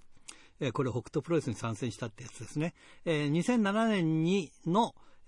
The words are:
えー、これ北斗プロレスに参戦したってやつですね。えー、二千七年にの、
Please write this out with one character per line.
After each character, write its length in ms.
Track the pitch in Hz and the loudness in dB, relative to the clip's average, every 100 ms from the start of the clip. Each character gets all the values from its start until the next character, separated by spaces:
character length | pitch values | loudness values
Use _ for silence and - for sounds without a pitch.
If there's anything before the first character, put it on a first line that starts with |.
| - - - - - - | -20 -20 -20 -20 -18 -4
え 80 | 143 | -4
ー、 40 | |
こ 120 | - | 0
れ 60 | 127 | 0
北 120 | 120 | -2
斗 200 | - 156 | -2 -4
プ 80 | 135 | 0
ロ 60 | 165 | 0
レ 60 | |
ス 60 | 131 | 0
に 80 | 107 | -4
参 180 | 117 | -4
戦 160 | 117 123 | -4 -4
し 60 | - | -4
た 100 | 117 | -8
っ 40 | |
て 120 | - | -10
や 60 | 127 | -16
つ 100 | - | -14
で 80 | 113 | -8
す 120 | 151 | -4
ね。 140 | 165 - - - | -4 -4 -20 -10
え 200 | - 156 | -2 0
ー、 40 | 147 | 2
二 140 | 160 | 2
千 220 | 175 247 | 2 2
七 240 | 202 208 226 | 2 2 2
年 340 | 202 160 160 | 2 2 2
に 300 | 160 196 151 - | 2 2 -2 -8
の、 300 | 165 190 220 - - - | 0 2 2 -2 -20 -12